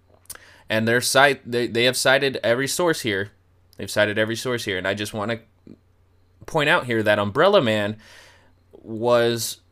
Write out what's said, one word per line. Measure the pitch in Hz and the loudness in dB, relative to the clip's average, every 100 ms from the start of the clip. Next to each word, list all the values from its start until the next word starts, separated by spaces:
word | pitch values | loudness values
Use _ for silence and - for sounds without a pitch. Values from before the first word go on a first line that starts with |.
| _ _ - - - - - | _ _ -20 -20 -20 -18 -6
And | 110 113 | -2 2
their | 123 | 0
site, | 120 135 143 135 120 | 2 4 4 2 -4
they, | 120 113 | -4 -2
they | 113 | 0
have | 123 127 | 0 2
cited | 135 135 139 - | 2 2 2 -2
every | 110 120 135 | 0 0 -2
source | - 175 156 | -2 -2 -2
here. | 117 98 104 _ _ _ _ - | -2 -4 -4 _ _ _ _ -16
They've | 101 | -4
cited | 107 104 104 | 0 0 0
every | 110 113 | -2 -4
source | 131 120 110 | -4 -6 -4
here, | 92 | -4
and | 95 | -4
I | 101 | -4
just | 104 | -6
wanna | 110 104 117 - _ - - _ _ _ _ _ _ - | -6 -6 -8 -12 _ -20 -20 _ _ _ _ _ _ -6
point | 160 147 | -2 2
out | 175 123 | 0 0
here | 113 | 0
that | 104 104 | 2 2
Umbrella | 101 131 185 202 | 0 2 4 4
Man | 117 107 104 107 - - - _ _ _ _ | 2 0 -2 -8 -16 -20 -20 _ _ _ _
was, | - 101 110 120 120 117 117 113 - _ | -20 -14 -4 2 4 4 0 -6 -10 _